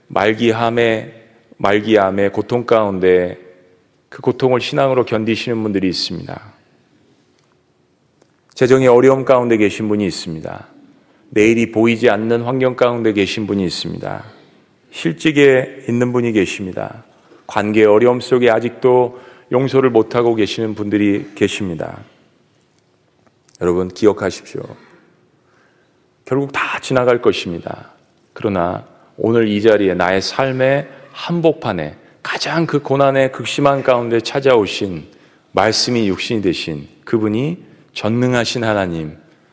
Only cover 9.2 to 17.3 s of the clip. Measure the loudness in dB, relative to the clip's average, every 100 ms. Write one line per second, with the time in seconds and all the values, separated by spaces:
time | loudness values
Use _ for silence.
9.2 | 4 2 4 2 2 0 -2 -2 -2 -4
10.2 | -8 -10 -10 -14 -18 _ _ _ _ _
11.2 | _ 2 4 4 0 2 2 2 2 2
12.2 | 0 -2 -2 -2 -2 2 0 2 0 0
13.2 | 0 -2 -4 -2 -2 -4 -8 -10 -10 -12
14.2 | -14 -20 _ _ _ _ _ -8 -6 -2
15.2 | 0 4 6 6 2 -6 -4 -2 0 0
16.2 | 0 2 0 -2 -8 -8 -10 -12 -20 _
17.2 | _